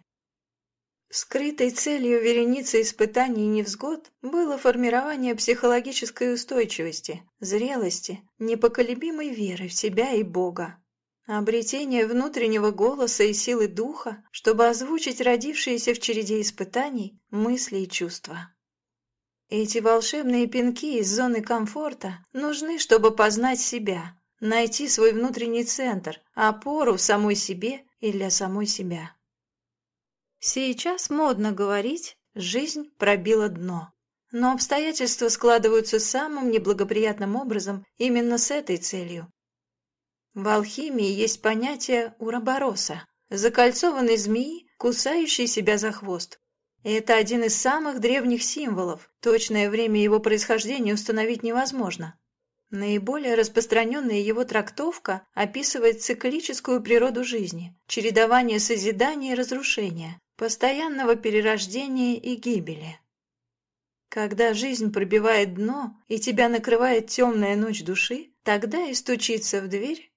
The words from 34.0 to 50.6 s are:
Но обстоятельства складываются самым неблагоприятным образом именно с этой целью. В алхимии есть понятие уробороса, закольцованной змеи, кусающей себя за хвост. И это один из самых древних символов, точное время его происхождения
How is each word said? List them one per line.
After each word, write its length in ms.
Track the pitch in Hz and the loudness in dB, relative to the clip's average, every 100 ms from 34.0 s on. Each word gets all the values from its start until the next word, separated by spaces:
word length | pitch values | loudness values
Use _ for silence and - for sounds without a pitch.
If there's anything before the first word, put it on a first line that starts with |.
| _ _ _ | _ _ _
Но 200 | 240 254 | 0 0
обстоятельства 800 | 262 - 285 311 311 240 - 233 | 0 0 0 0 -2 -2 0 -2
складываются 680 | 226 240 233 220 220 220 220 | 2 4 6 6 4 2 0
самым 520 | 214 262 311 285 254 | 0 -2 -4 -2 0
неблагоприятным 840 | 220 185 196 196 214 220 208 196 226 | 2 2 0 0 0 0 0 -2 -4
образом 480 | 269 208 196 196 - - | -2 -4 -4 -8 -12 -2
именно 400 | 247 240 240 233 | 0 2 2 2
с 140 | - | 0
этой 260 | 285 294 - | -2 -2 -4
целью. 540 | - 190 170 170 170 _ _ _ _ _ _ _ _ _ _ 202 | -4 -6 -8 -10 -14 _ _ _ _ _ _ _ _ _ _ -6
В 120 | 202 | 2
алхимии 640 | 214 208 - 302 247 196 | 2 0 -6 -4 -2 0
есть 320 | 196 220 - | 0 -2 0
понятие 720 | 220 220 254 285 - 240 226 - | 0 0 -2 -4 0 0 0 -6
уробороса, 840 | 226 240 226 269 269 190 - 156 - _ _ | -6 -4 -2 0 -2 -2 -6 -6 -14 _ _
закольцованной 880 | 196 226 226 247 247 349 269 240 220 | 0 2 6 6 6 0 2 4 2
змеи, 500 | 202 226 277 339 - _ | 2 0 -2 -8 -14 _
кусающей 720 | 247 233 269 330 302 - 233 | -2 0 0 0 0 0 0
себя 320 | 220 202 208 | 2 2 2
за 120 | 214 | 0
хвост. 480 | 208 196 175 - - _ _ _ _ | -4 -6 -6 -8 -14 _ _ _ _
И 80 | - | -2
это 240 | 220 220 220 | -2 4 4
один 280 | 208 240 | 4 2
из 120 | 226 - | 0 0
самых 440 | 254 302 302 262 | 0 0 -2 0
древних 440 | 233 269 247 240 | 2 2 2 0
символов, 680 | - 302 269 185 180 160 - _ | -2 -4 -4 -2 -4 -6 -12 _
точное 500 | 233 226 - 214 202 | 2 2 2 0 2
время 280 | 220 226 208 | 2 2 2
его 200 | 208 214 | 4 4
происхождения 720 | 214 214 214 220 | 4 0 2 0